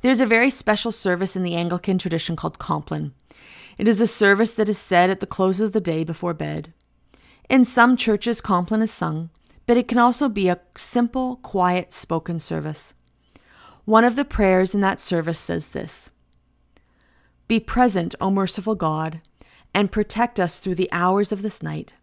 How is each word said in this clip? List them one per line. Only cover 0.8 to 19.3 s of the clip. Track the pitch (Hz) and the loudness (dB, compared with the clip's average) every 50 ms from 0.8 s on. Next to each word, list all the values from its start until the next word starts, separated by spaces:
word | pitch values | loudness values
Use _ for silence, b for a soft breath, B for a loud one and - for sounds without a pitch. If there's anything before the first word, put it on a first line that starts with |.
| - 233 | 0 -6
service | 214 - - 196 180 175 190 185 - | -6 -4 -2 -2 0 0 -2 -4 -2
in | 185 185 | -4 -4
the | 175 175 | -2 -2
Anglican | 170 175 175 175 180 - - 185 | -2 -2 -2 -4 -4 -2 0 -2
tradition | 185 - 180 165 165 - - 165 | 0 0 -2 -4 -4 -2 -4 -6
called | - - 165 - - | -4 -6 -8 -8 -8
Compline. | - - 156 151 147 - 156 151 156 143 - _ _ B B B B B B B B B B | -6 -4 -4 -4 -4 -6 -8 -6 -6 -8 -10 _ _ B B B B B B B B B B
It | B 196 | B 2
is | 220 226 190 | 2 4 4
a | 233 | 2
service | 214 - - 214 196 202 196 226 220 - | 0 2 2 4 4 4 4 2 -2 0
that | - 214 202 | -2 0 0
is | 208 | 0
said | - - - 190 175 180 185 | -4 -2 2 4 4 4 4
at | 190 190 | 2 -2
the | - | -6
close | - - - 190 185 190 185 | -10 -2 0 0 0 2 0
of | 214 214 - | -2 0 0
the | 220 | -2
day | 175 175 160 160 160 | -2 0 -2 -2 -4
before | 156 165 - - 175 170 | -4 -6 -6 -6 -6 -4
bed. | 156 156 151 151 160 156 160 _ _ _ _ _ _ _ b b b b b b b b b | -4 -6 -6 -6 -8 -10 -12 _ _ _ _ _ _ _ b b b b b b b b b
In | - 269 247 | 4 4 4
some | - - 247 240 247 254 | 4 6 4 6 6 4
churches, | 240 - 226 214 208 - 233 233 - | 2 2 0 0 0 0 -2 -2 -2
Compline | - - 196 175 180 - 214 220 220 | -2 0 0 0 0 0 0 0 0
is | 214 | -2
sung, | - - 175 160 156 156 165 165 _ b b b b b b | -2 -4 -4 -2 -2 -4 -6 -10 _ b b b b b b
but | - 240 | 2 2
it | 240 240 | 2 2
can | 247 233 | 2 2
also | 240 240 247 240 - 294 269 | 4 4 4 4 2 -2 -2
be | 208 202 190 | 0 2 2
a | 185 226 - _ _ _ | 2 0 0 _ _ _
simple, | - - - - 240 240 233 - 262 254 254 254 | -10 -10 -2 0 0 0 0 -2 -4 -4 -4 -6
quiet, | 254 - - - 196 180 180 180 180 - _ | -8 -14 -6 -2 0 2 2 2 0 -4 _
spoken | - - - - 165 165 165 - 170 165 | -10 -10 -6 -4 -4 -4 -4 -4 -8 -6
service. | - - 160 160 147 156 156 - - - - _ _ _ _ b b b b b b b b b b b b b b | -6 -6 -6 -6 -6 -8 -10 -10 -14 -18 -20 _ _ _ _ b b b b b b b b b b b b b b
One | - 214 220 233 | 4 6 6 6
of | 240 226 | 6 4
the | 254 285 | 0 -4
prayers | - - - 208 190 185 185 185 185 - | -2 0 2 4 4 6 4 4 2 2
in | 202 | 0
that | 202 190 196 - | 0 0 0 -2
service | - - 180 170 156 165 165 - | -4 -2 -2 -2 -2 -2 -4 -6
says | - - 170 165 151 - | -4 -4 -6 -6 -6 -8
this, | - - - 156 - - - - _ _ _ _ _ _ _ _ _ _ _ _ _ _ _ _ _ _ _ _ _ _ _ _ _ _ _ | -10 -10 -10 -10 -14 -16 -18 -20 _ _ _ _ _ _ _ _ _ _ _ _ _ _ _ _ _ _ _ _ _ _ _ _ _ _ _
"Be | _ 226 226 | _ -2 -2
present, | 220 - - 240 247 247 190 190 165 165 - - | 0 -2 2 2 4 4 4 0 -2 -4 -6 -4
O | - 190 | -2 0
merciful | 196 196 196 180 - - 185 220 220 | 0 0 0 -2 -4 -6 -4 -4 -4
God, | 185 170 156 156 156 160 160 160 160 _ _ | -2 -2 -2 -2 -2 -4 -6 -8 -12 _ _